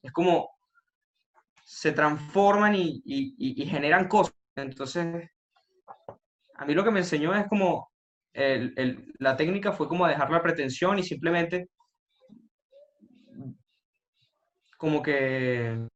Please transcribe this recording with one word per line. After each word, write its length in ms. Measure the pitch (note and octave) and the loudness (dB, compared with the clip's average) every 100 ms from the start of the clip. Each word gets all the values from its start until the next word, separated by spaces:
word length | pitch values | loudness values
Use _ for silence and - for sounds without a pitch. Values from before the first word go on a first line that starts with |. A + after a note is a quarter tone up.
Es 120 | B2+ | -6
como, 380 | C3+ F#3 E3+ - _ _ _ _ _ _ _ _ _ _ _ _ | 0 4 2 0 _ _ _ _ _ _ _ _ _ _ _ _
se 260 | - D#3 | -4 -2
transforman 800 | D3+ D3+ D3+ - F#3+ G3+ G#3 G#3+ | 2 2 0 -2 4 6 6 4
y, 280 | G3+ E3+ - | 4 0 -4
y, 300 | - C#3 C3+ - | -8 -6 -6 -6
y, 260 | C3 B2+ | -6 -4
y 40 | C#3+ | -4
generan 420 | D3+ C#3+ F3 F#3+ | -2 4 2 4
cosas. 260 | G#3 F3+ _ _ - | 2 2 _ _ -10
Entonces, 760 | C#3 C3 C3+ F3 E3+ E3+ E3+ _ _ _ _ F#4 _ - - - _ _ _ | -10 -8 -8 -6 -6 -6 -12 _ _ _ _ _ _ -20 -20 -20 _ _ _
a 100 | - | -12
mí 100 | C#3+ | 0
lo 100 | D3+ | 2
que 60 | G#3 | 2
me 100 | G3+ | 2
enseñó 340 | E3+ D3+ D#3 | 0 -2 0
es 120 | G3+ G3 | 0 0
como 420 | G#3+ F#3 D3+ - _ _ _ _ | 2 2 0 -6 _ _ _ _
el, 400 | - C#3 C3 B2 - | -2 0 0 -2 -2
el, 360 | C3 - - - | -4 -4 -14 -2
la 180 | C3+ C3 | -2 2
técnica 360 | D#3 G3 G3+ | 0 0 -2
fue 160 | G3+ A3+ | -2 -4
como 180 | E3+ F3 | 0 2
dejar 240 | C#3+ C#3 | 2 2
la 120 | E3 | 2
pretensión 560 | E3+ E3 C3+ B2+ F3+ G3 | 2 0 -2 0 0 0
y 40 | |
simplemente 680 | F3+ - E3 E3+ E3+ F3+ F3+ _ _ _ _ _ _ - _ _ _ C#5 D5 _ _ _ _ - C3+ - _ _ _ _ _ _ _ _ _ _ _ _ | -2 -4 0 0 0 -4 -6 _ _ _ _ _ _ -20 _ _ _ -20 -20 _ _ _ _ -16 -16 -16 _ _ _ _ _ _ _ _ _ _ _ _
como 260 | D#3 D3+ | -2 -2
que 880 | C3+ C#3 C3+ C3 B2+ B2 A#2 A2+ A2+ | 0 0 0 0 -2 -2 -2 -4 -8